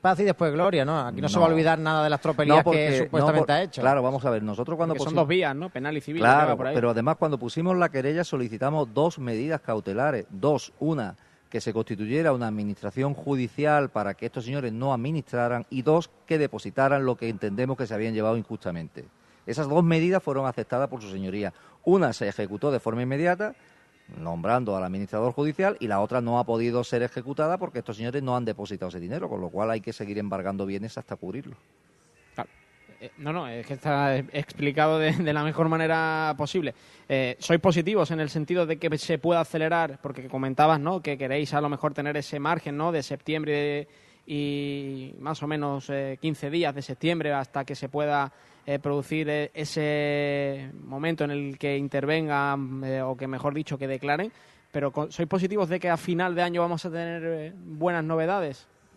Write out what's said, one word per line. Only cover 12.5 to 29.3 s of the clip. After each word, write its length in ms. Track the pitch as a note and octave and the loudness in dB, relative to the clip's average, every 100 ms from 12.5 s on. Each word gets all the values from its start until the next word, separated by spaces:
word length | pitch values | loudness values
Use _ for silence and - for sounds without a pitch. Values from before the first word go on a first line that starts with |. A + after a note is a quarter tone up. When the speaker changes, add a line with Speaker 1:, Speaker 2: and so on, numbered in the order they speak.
| G#2+ G#2 G2 G#2 C3 C#3 | -2 -4 -6 -6 -2 -2
Speaker 2:
judicial 800 | C#3+ C#3 C#3 A#2+ - D3 D3 C#3 | -2 -2 -2 -2 0 2 2 2
para 240 | G#2+ G2+ | -2 -4
que 120 | F#2+ A#2 | -4 -6
estos 180 | C3 | -6
señores 280 | A#2 C#3+ B2 | -6 -4 -4
no 220 | A2 C3+ | -2 -2
administraran, 720 | B2+ C3 D#3+ - B2 A#2+ A#2+ - | 0 -2 -4 -4 -2 0 0 -4
y 140 | C3 | -2
dos, 260 | B2+ D#3+ E3 _ | 4 4 2 _
que 140 | - D#3+ | -2 0
depositaran 680 | C#3+ G#2+ G2 F#2+ C3+ C#3 | 0 -2 -4 2 4 4
lo 120 | C3 A#2 | 2 0
que 120 | A#2 | -4
entendemos 480 | G2+ G#2 G2+ B2+ C3 | -4 -4 0 -2 -2
que 100 | A#2+ | -4
se 60 | |
habían 200 | A2 A2+ | -2 -2
llevado 220 | A2 G#2+ A2+ | 0 2 0
injustamente. 680 | G#2 A2 G2 E2+ D#2+ - - _ _ _ - | -2 -6 -6 -6 -8 -14 -18 _ _ _ -6
Esas 220 | A#2 C#3+ | -4 2
dos 140 | D#3 | 4
medidas 400 | E3+ E3 E3+ F#3 | 4 4 4 2
fueron 240 | D#3 C3+ C3+ | 0 -2 -2
aceptadas 420 | B2 G#2+ B2+ C#3 | -2 -2 -2 -2
por 140 | C3 | -4
su 80 | G#2 | -8
señoría. 420 | F#2+ F#2+ G2+ G2 - - _ | -6 -4 -4 -6 -8 -18 _
Una 280 | - F#3+ D3 | 4 6 4
se 160 | A2 G2+ | 2 -2
ejecutó 420 | - G2+ G#2 D3 | -2 -4 -2 0
de 80 | B2 | 0
forma 240 | A#2 A#2 | -2 -2
inmediata, 520 | B2 C#3 F3 F3+ G#3+ - - _ _ _ - - | -2 0 0 0 -4 -8 -20 _ _ _ -20 -12
nombrando 600 | E2 E2+ F#2 B2 A2+ F#2+ | -8 -4 0 0 2 -2
al 80 | |
administrador 480 | F2+ F#2+ G2+ G#2+ B2 | -2 -4 -4 -2 -2
judicial, 440 | A#2+ D3 D3 F#3+ G#3 | 0 -2 0 0 0
y 80 | A#2 | -2
la 120 | G2+ | 0
otra 200 | G#2 B2 | 0 0
no 180 | A#2 A#2+ | 0 0
ha 60 | |
podido 400 | A#2+ A2+ A#2+ A#2+ | 2 0 0 0
ser 180 | A#2+ A#2+ | 0 -2
ejecutada 560 | A#2+ - B2 C#3+ D#3 F#3 | -2 -4 -6 -2 0 0
porque 220 | F3+ A#2+ | -4 -8
estos 160 | - G#2 | -8 -8
señores 260 | A#2 C#3 | -6 -4
no 140 | C3+ B2 | -2 -2
han 80 | |
depositado 440 | A2+ G2+ G2+ G2 F#2 | -2 -4 -8 -8 -8
ese 100 | F2 | -8
dinero, 280 | F2 D3 | -8 -6
con 120 | F#3 | -6